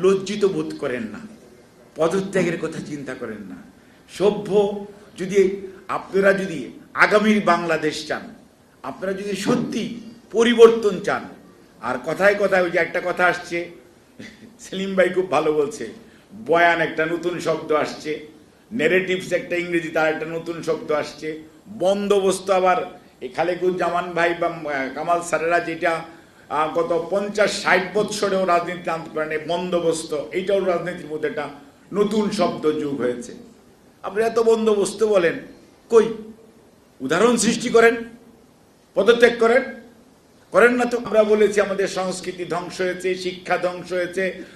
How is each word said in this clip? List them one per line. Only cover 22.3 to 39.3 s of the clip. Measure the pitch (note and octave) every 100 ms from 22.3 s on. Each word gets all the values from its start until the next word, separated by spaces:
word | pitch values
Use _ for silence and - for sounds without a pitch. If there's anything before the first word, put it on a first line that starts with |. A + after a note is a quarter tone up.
| F#3+ F#3+
আবার | F#3+ F#3 F3+ D3 - - _
এই | B2
খালেকুজ্জামান | C3 E3+ F3+ F3+ E3+ E3+ F3 F3+
ভাই | E3+ E3+ E3
বা, | E3+
আহ, | D#3+ D3+ C#3 C3 C#3
কামাল | D#3+ F3
স্যারেরা | E3+ D#3 D#3+ F3
যেটা, | D3+ D#3+ E3+ E3 D#3+ - - - -
আহ, | C#3+ D#3
গত | E3 E3 E3 -
পঞ্চাশ | G3 G#3 G#3 G3+ -
ষাট | D3+ F#3 F#3 G3+
বৎসরেও | G3+ - G3+ F#3+ F#3
রাজনীতি | E3+ E3+ F3+ F3+
আনতে | E3 D#3 D#3
পারেন, | D#3
এই | D#3 D3+
বন্দোবস্ত, | F3 F3+ F3 E3 D#3+ - D3+ C3+
এইটাও | F3 F#3+ G3 F#3+
রাজনীতির | F3 E3 F3 D3
মধ্যে | D3+ D3
একটা | C#3+ C#3+ - - _ _
নতুন | F#3 G3+ A3 G#3
শব্দ | - F3 - D#3 C#3+
যোগ | D3 C3
হয়েছে। | A#2+ B2 A2+ F#2 - - - _ _ _
আপনি | - G3
এত | A3+ A#3
বন্দোবস্ত | A3+ A3+ A3 G3+ F#3+ -
বলেন, | A3 G3+ E3+ C3+ - - - _ -
কই? | A3+ G#3 A3 - - - _ _ _ _ -
উদাহরণ | C3 E3 A#3 A#3
সৃষ্টি | A3 - A#3+
করেন, | A3+ A3+ A#3+ - - - - _ _ _ _ _ -
পদত্যাগ | G3 A#3 A#3